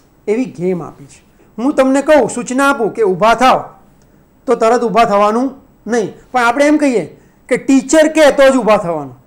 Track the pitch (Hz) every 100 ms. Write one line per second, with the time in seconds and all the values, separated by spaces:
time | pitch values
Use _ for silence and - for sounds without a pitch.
0 | _ _ - 220 226 147 180 180 131 -
1 | 139 - _ _ _ - 262 269 262 277
2 | 277 302 202 247 226 254 277 277 202 226
3 | 208 180 214 226 254 175 - - _ _
4 | _ _ _ _ - 180 220 240 233 202
5 | 220 202 208 233 262 - _ _ 202 233
6 | 190 - _ 247 240 247 294 302 285 226
7 | 147 - _ _ - 240 - 269 262 320
8 | 311 311 285 285 269 262 214 208 170 156
9 | 139 127